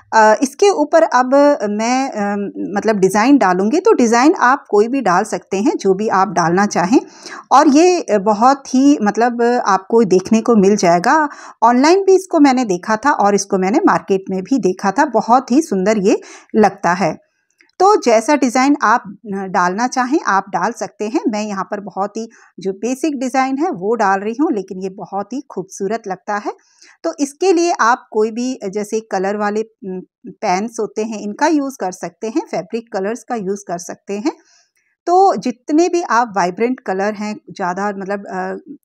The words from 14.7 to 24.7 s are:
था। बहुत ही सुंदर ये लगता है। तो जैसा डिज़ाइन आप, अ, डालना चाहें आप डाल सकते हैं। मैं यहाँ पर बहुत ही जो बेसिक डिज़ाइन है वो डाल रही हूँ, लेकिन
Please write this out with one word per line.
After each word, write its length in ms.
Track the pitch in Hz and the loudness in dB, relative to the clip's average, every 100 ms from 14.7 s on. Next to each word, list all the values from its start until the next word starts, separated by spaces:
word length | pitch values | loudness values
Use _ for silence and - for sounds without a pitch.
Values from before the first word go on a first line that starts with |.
| 185 196 | -2 -4
था। 140 | 190 302 | 0 0
बहुत 460 | 226 220 254 262 | 0 2 2 4
ही 100 | 262 | 0
सुंदर 360 | 320 190 190 220 | 0 -2 0 2
ये 240 | 190 381 - - _ 220 | 2 0 -4 -20 _ 2
लगता 380 | 202 170 170 | 2 2 -2
है। 340 | 180 165 - _ _ _ _ _ - | 0 -2 -4 _ _ _ _ _ 0
तो 220 | 381 415 | 2 4
जैसा 340 | 247 226 226 294 | 4 2 2 0
डिज़ाइन 420 | 262 254 269 285 | 2 2 2 2
आप, 200 | 208 240 190 | 2 0 -2
अ, 300 | - 220 196 | -16 -10 -8
डालना 500 | 190 185 180 196 240 | -4 -2 0 -2 -4
चाहें 320 | 254 247 311 - | -2 -2 -2 0
आप 180 | 196 190 | -2 -2
डाल 220 | 170 196 | -4 -4
सकते 340 | 233 190 - 214 | -4 -10 -8 -6
हैं। 160 | 285 392 | -4 -4
मैं 160 | 214 | -4
यहाँ 200 | 214 190 | -6 -6
पर 160 | 180 202 | -6 -8
बहुत 380 | 202 190 202 220 | -10 -6 -6 -6
ही 120 | 233 - _ - | -12 -16 _ -10
जो 120 | 180 | -8
बेसिक 480 | 190 226 262 320 277 | -6 -6 -4 -4 -4
डिज़ाइन 380 | 254 262 262 269 | -4 -2 -2 -2
है 120 | 370 | -4
वो 260 | 202 202 233 | -4 -4 0
डाल 240 | 196 196 | 0 0
रही 160 | 208 233 | -2 -4
हूँ, 100 | 339 | -2
लेकिन 280 | 208 190 | -2 -6